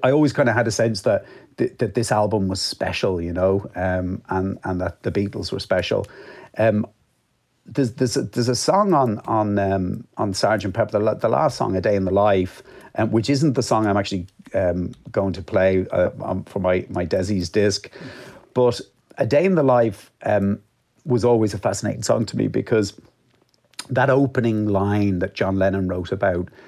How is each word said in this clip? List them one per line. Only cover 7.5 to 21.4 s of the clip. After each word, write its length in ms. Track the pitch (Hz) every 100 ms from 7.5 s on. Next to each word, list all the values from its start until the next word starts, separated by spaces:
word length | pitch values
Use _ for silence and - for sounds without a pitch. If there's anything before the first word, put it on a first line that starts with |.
| _ -
there's, 260 | 117 123
there's 220 | - 127 135
a, 60 |
there's 260 | - - 120
a 60 |
song 380 | 120 - 190 202
on, 260 | 156 120 104
on, 380 | - 110 107 101
um, 480 | 98 98 92 95 - -
on 180 | 104
Sergeant 400 | 95 104 107 98
Pepper, 180 | 104 107
the 60 | 104
la-, 140 | 107
the 140 | - 113
last 280 | 131 151 -
song, 180 | 107
A 60 | 95
Day 160 | 107 101
in 80 |
the 80 | 92
Life, 500 | 98 104 98 90 - - - - -
um, 140 | 110
which 200 | 117 113
isn't 240 | 139 156
the 80 | 127
song 240 | 113 113 107
I'm 100 | 101
actually, 300 | 98 98 87 _ -
um, 400 | 98 90 87 87 - -
going 220 | 107 98
to 100 | 90
play, 440 | 87 98 95 95 92
uh, 200 | 95 90 -
um, 220 | - 95
for 140 | - 104
my, 260 | 92 92 -
my 140 | 95
Desi's 440 | 85 98 92 98 85
disc. 420 | 104 101 - - - - - - - -
But 280 | 123 123 120 - _ _ -
A 80 | 123
Day 180 | 143
in 100 | 190
the 80 | 175
Life, 500 | 135 123 113 95 - _
um, 360 | - 104 98 101 _ _ _ _
was 200 | 160 123
always 300 | 120 117